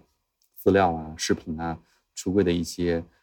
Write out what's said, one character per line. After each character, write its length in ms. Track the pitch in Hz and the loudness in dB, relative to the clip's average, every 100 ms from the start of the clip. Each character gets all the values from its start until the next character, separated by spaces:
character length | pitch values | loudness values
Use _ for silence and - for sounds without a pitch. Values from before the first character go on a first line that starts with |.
| _ _ _ _ _ - | _ _ _ _ _ -4
资 160 | 101 | 4
料 200 | 98 90 | 4 4
啊、 220 | 80 78 80 | 0 -8 -6
视 160 | - | -4
频 240 | - 90 80 | -4 -4 -8
啊、 180 | 82 80 _ _ _ - | -6 -8 _ _ _ -10
出 160 | 92 | -2
柜 100 | 98 | 2
的 80 | 87 | 2
一 140 | 87 | 0
些， 400 | 85 - 87 82 82 _ | -2 -4 -2 -2 -6 _